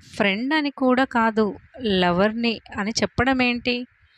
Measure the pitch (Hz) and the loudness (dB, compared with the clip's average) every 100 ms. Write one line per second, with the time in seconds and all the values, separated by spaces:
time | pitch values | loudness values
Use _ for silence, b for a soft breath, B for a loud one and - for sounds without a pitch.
0 | - - 202 202 262 311 285 - 254 254 | -12 -2 0 0 0 0 -2 0 2 2
1 | 269 233 226 214 208 185 - 269 220 185 | 2 2 2 2 -2 -2 -16 -6 0 2
2 | 175 175 214 226 233 214 - - 202 - | 2 2 2 0 -4 -4 -10 -8 -6 -4
3 | 202 - 254 254 247 240 254 240 247 _ | -4 0 0 2 0 -2 -4 -6 -8 _
4 | _ | _